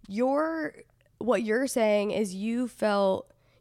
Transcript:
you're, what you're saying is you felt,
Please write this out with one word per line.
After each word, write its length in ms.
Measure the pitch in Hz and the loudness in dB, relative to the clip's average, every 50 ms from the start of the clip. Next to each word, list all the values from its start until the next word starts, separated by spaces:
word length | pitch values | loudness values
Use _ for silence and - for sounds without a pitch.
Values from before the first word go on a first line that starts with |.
| - - | -16 -10
you're, 680 | 190 214 247 262 277 294 311 320 330 320 302 - - - - _ _ _ _ _ _ - | -4 -2 -2 0 0 0 -2 -2 -4 -4 -6 -8 -10 -12 -20 _ _ _ _ _ _ -8
what 260 | - 220 240 190 233 | -2 0 0 0 2
you're 240 | 214 214 247 277 254 | 0 0 0 0 0
saying 440 | - 254 220 214 208 208 202 208 | 0 2 2 4 4 2 2 0
is 220 | - 196 220 190 180 | 0 -2 -2 -2 -4
you 320 | 190 202 226 233 240 254 226 | -6 -6 -4 -2 -2 -4 -4
felt, 640 | - - 220 214 202 202 196 190 190 - - _ _ _ _ _ _ _ | -4 -2 0 0 2 2 2 2 2 0 -4 _ _ _ _ _ _ _